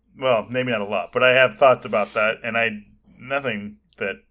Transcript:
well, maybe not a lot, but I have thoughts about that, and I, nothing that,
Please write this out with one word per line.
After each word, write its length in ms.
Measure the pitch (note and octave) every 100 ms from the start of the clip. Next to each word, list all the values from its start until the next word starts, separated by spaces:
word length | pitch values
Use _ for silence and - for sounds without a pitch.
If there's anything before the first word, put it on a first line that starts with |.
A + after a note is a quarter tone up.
| _ -
well, 280 | C3 A2+ G#2
maybe 200 | B2 B2+
not 80 | A2+
a 40 | G2+
lot, 260 | G#2 E2+
but 100 | B2
I 120 | B2+
have 220 | B2+ B2+ -
thoughts 300 | C#3 B2 -
about 280 | A2 G2+
that, 240 | A2+ G#2+ A2
and 120 | A#2+ A2+
I, 120 | A#2 G#2+ G#2 _ _ _
nothing 580 | B2+ C#3 C3+ G#2+ G#2 G#2+ _ -
that, 180 | G2+ G2 _